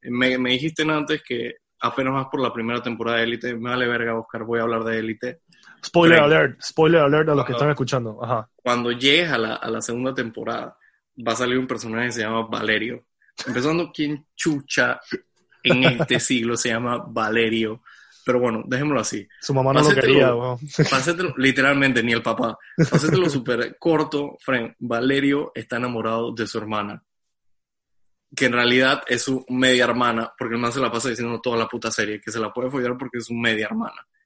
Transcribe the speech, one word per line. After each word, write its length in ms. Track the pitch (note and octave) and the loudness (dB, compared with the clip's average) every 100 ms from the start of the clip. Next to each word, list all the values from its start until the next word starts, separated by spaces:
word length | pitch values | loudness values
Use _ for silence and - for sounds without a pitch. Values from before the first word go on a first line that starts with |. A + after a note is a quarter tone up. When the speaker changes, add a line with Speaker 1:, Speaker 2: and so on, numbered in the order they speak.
Speaker 1:
me, 340 | B2 B2 B2+ B2+ | -8 -2 0 0
me 140 | B2 | 0
dijiste 320 | B2+ D#3+ D#3+ | -2 -2 -2
antes 400 | D#3 D3+ D3+ D#3 | 0 0 -2 -4
que 320 | - A#2+ A#2+ - _ - | -6 -8 -8 -12 _ -6
apenas 340 | A#2+ - C3 | -4 -2 -2
vas 140 | C3+ C3 | -2 -4
por 100 | C#3+ | -2
la 120 | B2 | -2
primera 280 | A#2 A2+ A#2+ | -2 -4 -4
temporada 340 | A#2+ A2+ A2+ A#2 | -4 -4 -2 0
de 60 | |
Élite. 320 | A#2 A#2 B2 A#2 | 0 -2 -6 -6
Me 160 | A#2+ | -4
vale 160 | B2+ B2 | -2 0
verga, 320 | A#2+ A#2 A2+ | 0 -2 -4
Oscar, 240 | - A#2 | -6 -10
voy 160 | A2+ A#2 | -4 -2
a 40 | |
hablar 200 | A#2 A2+ | 0 -2
de 160 | A2+ A2+ | -2 -4
Élite. 420 | A2 A2 B2 - _ _ - - | -4 -6 -8 -10 _ _ -20 -18
Speaker 2:
Spoiler 360 | - E3+ E3 E3 | 0 6 8 8
Speaker 1:
Frank. 120 | D3 | 8
Speaker 2:
alert, 300 | D#3+ C#3+ A#2+ | 6 4 0
spoiler 400 | - - D#3+ E3 | -6 2 4 6
alert 280 | C#3+ D3+ D#3 | 6 4 4
a 40 | C#3+ | 2
los 80 | A#2 | 0
que 80 | |
Speaker 1:
Ajá. 40 | A#2+ | 0
Speaker 2:
están 120 | D3 | 0
escuchando. 520 | C#3+ C3 C3 A#2 G#2+ | 0 0 -2 -4 -8
Ajá. 240 | A#2 A#2+ - _ | -4 -4 -6 _
Speaker 1:
Cuando 360 | B2 A#2+ A#2+ | -2 0 0
llegues 400 | A#2+ C3+ D3+ F3 | 0 4 4 2
a 80 | B2 | 0
la, 160 | A2 A2+ | -2 -4
a 120 | - | -4
la 100 | A2+ | -6
segunda 320 | - A#2+ C3 | -4 -4 -4
temporada, 640 | C3 A#2 A2+ A2+ A#2 B2 - _ _ _ - A#2 | -4 -6 -6 -8 -6 -8 -14 _ _ _ -8 -4
va 40 | |
a 40 | A2+ | -2
salir 220 | B2 B2+ | 0 0
un 80 | B2+ | -2
personaje 400 | A#2 A2+ A2+ A#2+ | -6 -6 -4 -4
que 40 | |
se 100 | A#2 | -2
llama 240 | G#2+ A2+ A2 | -2 -2 -4
Valerio. 560 | A2 G#2+ G#2+ A2+ A#2+ _ _ _ - - | -4 0 0 -2 -8 _ _ _ -14 -6
Empezando, 440 | B2 C#3 E3 E3+ | -2 0 0 -2
¿quién 320 | - D3 D3 _ - | -4 -6 -6 _ -6
chucha 640 | E3+ C#3+ C#3 - B2 B2+ - - _ _ _ _ | -2 -2 -2 0 0 -2 -8 -12 _ _ _ _
en 200 | - B2+ | 2 4
este 360 | D#3+ B2 D#3+ B2 | 4 2 0 0
Speaker 2:
<laughs> 0 | |
Speaker 1:
siglo 360 | - C3 A2+ A#2 | 2 0 0 -2
se 140 | B2 | -2
llama 340 | A2+ A#2+ A#2+ - | -2 -2 -4 -6
Valerio? 720 | A#2 G#2+ A2+ A2+ A2+ A2 A2+ - - _ _ | -4 0 2 2 2 -2 -6 -16 -20 _ _
Pero 160 | - B2 | 0 2
bueno, 220 | B2 A2 - | 2 -2 -4
dejémoslo 320 | B2+ D3 C3+ | -2 0 0
así. 280 | G#2+ G#2+ G2+ - | -2 -6 -12 -12
Speaker 2:
Su 100 | - C3+ | -2 0
mamá 180 | C3 | 4
no 60 | C3 | 4
lo 80 | D3+ | 6
Speaker 1:
Pásetelo, 260 | C#3 C3 | 6 6
Speaker 2:
quería, 220 | C#3 C3 A#2+ | 6 6 4
weón. 240 | B2+ B2 D3 | -2 -6 -4
<laughs> 180 | - D3+ | 0 2
Speaker 1:
pásetelo, 420 | C3+ D#3 E3+ F3 C3+ | 2 0 -2 -2 0
literalmente, 680 | C3+ C3+ C3+ C#3 C3+ A#2+ | 2 4 4 4 2 2
ni 80 | A#2 | 2
el 100 | A#2 | 0
papá. 340 | A#2 A2+ A#2 A2 - - | 0 -2 -2 -4 -6 0
Pásetelo 500 | D#3+ D#3 D3+ - E3+ | 2 2 2 2 2
súper 460 | C#3+ A#2 A#2 A#2+ - | 0 -2 -2 -2 -2
corto, 580 | F3 D#3 C#3+ D3 C#3+ - | 2 2 2 -2 -6 -8
Frank. 360 | - B2+ A2+ - | -2 -2 -2 -8
Valerio 760 | A#2+ A#2 B2+ C#3 C#3 C#3 D3+ A2 | -4 -2 0 2 2 0 -2 -8
está 220 | A2+ A#2 | -8 -6
enamorado 540 | B2 A#2 A2 A2+ A#2+ | -4 -4 -2 -2 -4
de 140 | A#2 G#2+ | -4 -6
su 140 | A2+ | -6
hermana. 440 | G#2+ G#2+ G2+ - _ _ _ _ _ _ _ _ _ _ _ _ _ - | -6 -6 -6 -10 _ _ _ _ _ _ _ _ _ _ _ _ _ -2
Que 100 | C3 | 0
en 80 | |
realidad 480 | A#2+ A#2+ B2 C3 C#3+ - | 2 4 4 4 2 -2
es 160 | A#2+ | -4
su 200 | - C3 - | -2 -4 -4
media 340 | B2+ C3 B2+ A#2+ | 0 4 4 4
hermana, 460 | A#2+ A#2+ A2+ A#2 - | 2 0 0 -4 -6
porque 180 | A#2+ A#2 | -6 -4
el 60 | |
man 100 | A#2+ | -2
se 80 | C3+ | -2
la 120 | B2 | -2
pasa 180 | A#2 C3 | -2 -4
diciendo 320 | A2+ A#2 A2+ | -4 -4 -4
toda 160 | B2+ A#2 | -2 -2
la 100 | A2 | -2
puta 220 | A#2 A2+ | -4 -6
serie 300 | A2 G#2 G#2+ | -4 -4 -4
que 100 | - | -8
se 80 | A2+ | -6
la 140 | G#2+ | -6
puede 160 | A#2+ B2+ | -4 -4
follar 260 | C#3 B2 B2 | -2 -4 -4
porque 200 | C3 A#2+ | -8 -10
es 80 | A2+ | -8
su 80 | |
media 320 | A#2 A#2 G#2+ G#2+ | -2 0 0 -2
hermana. 420 | A2 A#3 - - _ | -4 -6 -10 -20 _